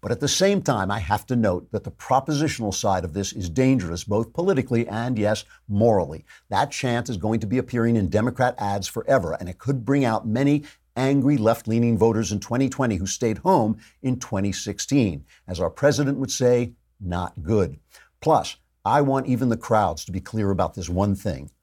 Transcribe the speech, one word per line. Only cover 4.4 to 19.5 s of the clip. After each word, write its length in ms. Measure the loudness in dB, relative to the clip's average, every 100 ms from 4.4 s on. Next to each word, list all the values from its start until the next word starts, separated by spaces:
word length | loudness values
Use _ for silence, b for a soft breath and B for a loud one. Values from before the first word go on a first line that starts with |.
| 0 0 0 0 -2
and, 300 | -4 -4 -2
yes, 280 | 0 0 -4 b -4
morally. 580 | 2 4 4 0 -8 -16 B B
That 200 | -2 -2
chant 400 | -2 -2 -2 -4
is 80 | -4
going 220 | -2 -2
to 80 | 0
be 100 | -2
appearing 380 | -2 0 2 2
in 140 | 2
Democrat 440 | 0 0 0 -2 0
ads 280 | -4 -4 -6
forever, 460 | -8 0 0 0
and 160 | -6 -8
it 80 | -10
could 280 | -4 -4 0
bring 200 | 2 2
out 220 | 0 0
many 360 | 0 2 2 -2 B _ -2
angry 420 | 2 2 4 4
left-leaning 600 | 2 2 0 2 2 4
voters 340 | 4 4 0
in 80 | -4
twenty 300 | -2 0 0
twenty 280 | 0 0 0
who 100 | -4
stayed 320 | -2 -2 0
home 380 | 2 2 2 -2 B B
in 160 | -4 -4
twenty 320 | -4 -2 -2
sixteen. 720 | -4 -8 -8 0 2 2 0 -12 b b
As 120 | -4
our 120 | -4
president 480 | 2 2 4 0 0
would 120 | -4
say, 420 | 0 4 4 0 -8 _ _
"Not 420 | -6 -4 -4 -8
good." 380 | 0 2 2 -2 _ b b _
Plus, 360 | 2 2 2 -10 _ _
I 180 | 0 2
want 260 | 4 0 0
even 220 | 0
the 80 | 0